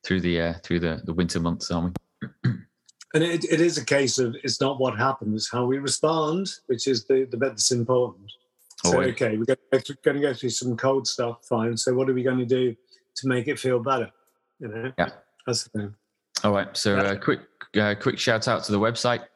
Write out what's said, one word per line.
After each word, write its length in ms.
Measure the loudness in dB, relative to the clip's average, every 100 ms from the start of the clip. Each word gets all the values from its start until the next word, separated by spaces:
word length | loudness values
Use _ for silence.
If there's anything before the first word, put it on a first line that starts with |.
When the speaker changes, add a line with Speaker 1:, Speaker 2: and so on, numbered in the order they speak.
Speaker 1:
through 180 | 0 0
the, 200 | 2 0
uh, 120 | 0 -4
through 160 | -2 0
the, 220 | 0 -2 -4
the 80 |
winter 260 | -2 0 0
months, 320 | -2 -2 -4
aren't 260 | -2 -2 -6 _ _
we? 300 | -14 _ -2
<clears throat> 60 | -2 -10 _ _ _ -4
Speaker 2:
And 100 | 0 0
it, 180 | -2
it 160 | 0 2
is 180 | 2 2
a 60 |
case 360 | 0 2 2 2
of 180 | -2 -2
it's 200 | -6 -2
not 180 | -2 0
what 180 | -2 2
happens, 520 | 0 0 -2 -2 -2
how 140 | -2 0
we 140 | 0
respond, 680 | -2 0 2 2 0 0 -2 -8 -6
which 200 | -2 0
is 160 | -2 2
the, 220 | 0 2
the 60 | -2
bit 140 | -4
that's 200 | 0 0
important. 580 | 0 2 2 2 -4 -20 -20 _ _ _ -4 2
So, 80 |
Speaker 1:
Always. 160 | 2 2
Speaker 2:
okay, 280 | 0 0 0
we're 60 |
gonna 160 | 0 0 _
go 100 | 0
through, 160 | 0 -2 0
gonna 160 | 2
go 120 | 0
through 180 | -2 -4
some 260 | -4 -4 0
cold 280 | 2 2 0
stuff, 320 | -2 -4 -4 -2
fine. 300 | 0 0 0
So 180 | 0
what 160 | 2 2
are 40 |
we 100 | 2
gonna 220 | 2 0 2
do 280 | 2 2 -2 _ _ _ -6
to 100 | 0
make 220 | 0 0
it 100 | -2
feel 200 | 0 0
better? 300 | 2 -2 -2 _ _ _ _ _
You 100 | -12
know? 240 | -8 -10 -2
Speaker 1:
Yeah. 120 | -4 -4 _ _ -4
Speaker 2:
That's 180 | -4 -2
the 120 | -6
thing. 180 | -6 -12 _ _ _ -2 2
Speaker 1:
All 80 |
right. 220 | 2 0 -2
So, 180 | 0 2
Speaker 2:
Yeah. 60 | 2
Speaker 1:
uh, 60 | 0
quick, 240 | 0 -2 -4 _ -4 0
uh, 180 | 2 2
quick 180 | 0 0
shout 300 | 2 2 2
out 160 | 0
to 80 | 2
the 80 | 2
website 460 | 2 2 0 0 -4